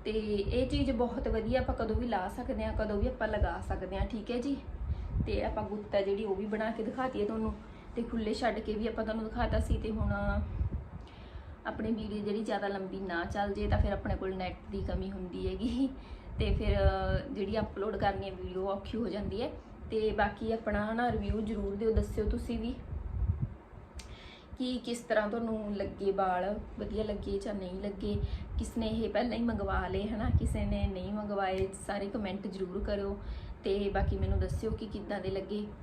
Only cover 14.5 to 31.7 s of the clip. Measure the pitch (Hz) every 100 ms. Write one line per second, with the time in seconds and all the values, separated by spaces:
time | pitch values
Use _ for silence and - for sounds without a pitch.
14.5 | 175 - 196 185 185 190 196 180 185 185
15.5 | 185 233 240 269 - - - - - 220
16.5 | - 208 202 196 190 190 175 - - 202
17.5 | 214 208 - 208 196 208 196 196 180 185
18.5 | 180 190 202 - 220 226 190 202 190 269
19.5 | - - - - 220 214 202 208 214 220
20.5 | 226 220 208 214 226 247 220 202 208 214
21.5 | 214 196 202 220 214 202 - 214 233 -
22.5 | 233 226 269 - - - - - - -
23.5 | - - - - - - - - - -
24.5 | - 254 247 - 240 - 214 208 233 226
25.5 | 220 208 196 196 - 202 190 190 180 185
26.5 | 220 - - 208 208 214 202 - 196 226
27.5 | 202 185 185 208 196 208 202 - - -
28.5 | - - - 220 220 220 208 240 220 233
29.5 | 214 196 185 185 185 214 214 254 - 233
30.5 | 214 202 202 202 190 190 208 208 202 190
31.5 | 190 190